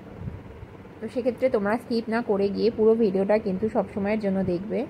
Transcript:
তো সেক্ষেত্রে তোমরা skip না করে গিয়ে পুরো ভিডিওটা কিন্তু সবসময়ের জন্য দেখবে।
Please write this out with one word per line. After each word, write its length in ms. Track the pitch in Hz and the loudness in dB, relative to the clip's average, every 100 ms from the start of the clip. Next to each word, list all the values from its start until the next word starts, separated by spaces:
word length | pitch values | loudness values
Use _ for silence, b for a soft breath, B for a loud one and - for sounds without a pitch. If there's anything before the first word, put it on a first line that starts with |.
| - - - - - - - - - - | -14 -12 -12 -12 -14 -16 -18 -18 -18 -12
তো 60 | 220 | -6
সেক্ষেত্রে 420 | 262 240 233 254 | -2 0 0 2
তোমরা 280 | 240 202 220 | 2 2 0
skip 280 | - 233 220 | 0 -2 0
না 120 | 220 | -2
করে 280 | 233 196 202 | 0 2 2
গিয়ে 200 | 190 202 | 2 0
পুরো 240 | 226 220 226 | 4 4 6
ভিডিওটা 420 | 220 190 202 214 | 4 2 2 2
কিন্তু 320 | 214 185 220 | 2 -2 0
সবসময়ের 500 | 220 202 208 196 220 | 0 -2 -2 -2 0
জন্য 240 | 202 190 | 0 0
দেখবে। 420 | 190 175 208 190 294 | 0 0 -2 -4 -4